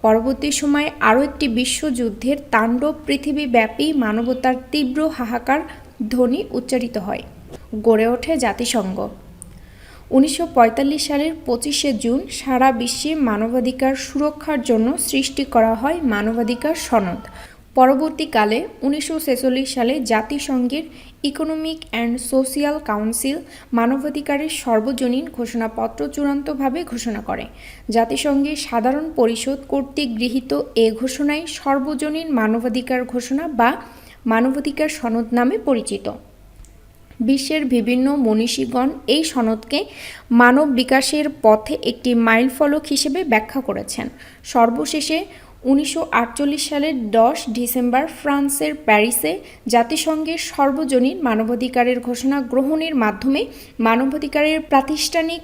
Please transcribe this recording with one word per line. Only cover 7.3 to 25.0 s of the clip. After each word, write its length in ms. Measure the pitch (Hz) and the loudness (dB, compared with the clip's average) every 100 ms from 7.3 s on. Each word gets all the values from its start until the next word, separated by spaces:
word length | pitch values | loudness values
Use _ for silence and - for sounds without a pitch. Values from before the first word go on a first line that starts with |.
| - - - - 214 220 | -20 -18 -18 -10 -2 2
গড়ে 200 | 220 226 | 4 4
ওঠে 260 | 240 269 320 | 0 0 0
জাতিসংঘ। 600 | 240 196 240 233 190 185 208 - - - - - - - - - - | 0 -2 -2 -2 -2 -4 -8 -10 -20 -20 -20 -20 -20 -20 -20 -20 2
উনিশশো 340 | 262 302 - 339 269 | 4 4 2 0 6
পঁয়তাল্লিশ 460 | 226 226 277 294 294 | 6 6 0 0 0
সালের 260 | 285 311 320 - | 0 0 -4 -4
পঁচিশে 440 | 240 294 285 285 | -4 -2 -2 0
জুন 260 | 220 233 262 381 - | 0 0 0 -2 -10
সারা 300 | 269 254 262 | -2 4 4
বিশ্বে 400 | 233 240 - 294 311 | 4 -2 -2 -2 0
মানবাধিকার 760 | 254 208 226 247 254 254 262 269 | 0 2 0 0 0 0 0 0
সুরক্ষার 640 | - 277 294 294 - 294 | -4 -2 -2 -2 -4 -4
জন্য 260 | 233 226 226 330 | 2 2 2 0
সৃষ্টি 460 | - 269 269 - 269 | 0 0 -2 -4 0
করা 280 | 233 226 220 | 4 4 2
হয় 220 | 269 339 | 0 0
মানবাধিকার 760 | 294 208 208 226 226 247 302 330 | 0 0 0 -2 -2 -2 -2 -4
সনদ। 460 | - 233 190 175 - - - - - - | 0 0 0 -6 -12 -18 -20 -20 -4 4
পরবর্তীকালে 840 | 254 269 311 311 311 233 208 226 392 - | 6 6 0 -2 -2 2 2 0 -4 -4
উনিশশো 340 | 269 294 294 320 | -2 -2 -2 -4
ছেচল্লিশ 480 | 311 247 262 254 269 | -2 0 0 0 -2
সালে 200 | 254 240 294 226 | 0 0 0 0
জাতিসংঘের 760 | 220 220 285 285 262 247 277 320 - - - | 0 0 -6 -2 0 0 -2 -6 -16 -20 -6
ইকোনমিক 560 | 294 277 311 311 320 320 - | -6 -2 -4 -2 -4 -8 -8
অ্যান্ড 220 | 220 233 247 | -4 -2 -4
সোশিয়াল 560 | - 262 262 277 285 302 302 | 0 0 0 0 -2 -2 -2
কাউন্সিল 520 | 208 214 226 269 302 - - - | -2 -2 -2 -2 -4 -8 -20 -4
মানবাধিকারের 760 | 233 233 269 294 294 285 285 311 - | 2 2 2 -2 -6 -2 -2 -2 -6
সর্বজনীন 640 | 262 220 220 247 | 0 2 2 -2